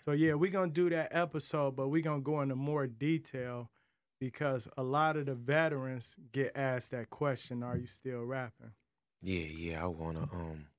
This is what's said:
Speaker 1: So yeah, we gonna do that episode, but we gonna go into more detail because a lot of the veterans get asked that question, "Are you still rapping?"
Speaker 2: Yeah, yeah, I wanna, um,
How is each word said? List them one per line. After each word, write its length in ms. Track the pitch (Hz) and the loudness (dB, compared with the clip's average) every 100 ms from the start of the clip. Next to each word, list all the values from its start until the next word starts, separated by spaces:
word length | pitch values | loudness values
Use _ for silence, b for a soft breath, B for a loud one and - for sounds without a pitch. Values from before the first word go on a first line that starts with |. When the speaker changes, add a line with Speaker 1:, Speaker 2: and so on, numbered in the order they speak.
| - | 0
Speaker 1:
So 80 | |
yeah, 220 | 147 160 147 | 4 6 6
we 140 | 185 | 4
gonna 220 | 190 180 | 2 2
do 180 | 156 175 | 2 2
that 220 | 165 151 | 2 2
episode, 640 | 165 175 151 - 156 143 127 | 0 0 -2 -2 0 0 0
but 140 | 135 | 0
we 120 | 160 | 2
gonna 200 | 160 147 | 2 0
go 180 | 139 151 | 0 0
into 140 | 139 131 | 0 0
more 320 | 143 151 131 | 0 0 0
detail 840 | 113 147 160 - 135 123 123 123 _ _ _ _ _ | 0 0 0 -2 -8 -6 -6 -10 _ _ _ _ _
because 500 | 131 - 147 131 107 - | -8 -2 0 0 -2 -4
a 60 | |
lot 340 | 131 143 156 156 | 0 4 4 2
of 80 | 139 | -2
the 100 | 123 | -4
veterans 800 | 120 151 160 143 131 127 - - 139 | 2 4 4 2 -4 -6 -8 -14 -6
get 240 | 135 135 139 | -2 0 2
asked 360 | 135 127 - | 0 0 -2
that 180 | 127 113 | -6 -6
question, 520 | - 147 127 - 123 | -2 0 0 -4 -6
"Are 140 | 123 120 | -2 -2
you 120 | 123 | -4
still 360 | - 131 123 | -8 -8 -6
rapping?" 480 | 117 131 123 - 113 - _ _ _ _ | -4 -4 -6 -10 -20 -20 _ _ _ _
Speaker 2:
Yeah, 180 | 90 92 | -2 -2
yeah, 440 | 78 78 82 80 | -2 -4 -4 -2
I 40 | 87 | -2
wanna, 420 | 82 82 80 73 | -2 -4 -4 -4
um, 360 | 90 82 78 73 | -4 -6 -8 -12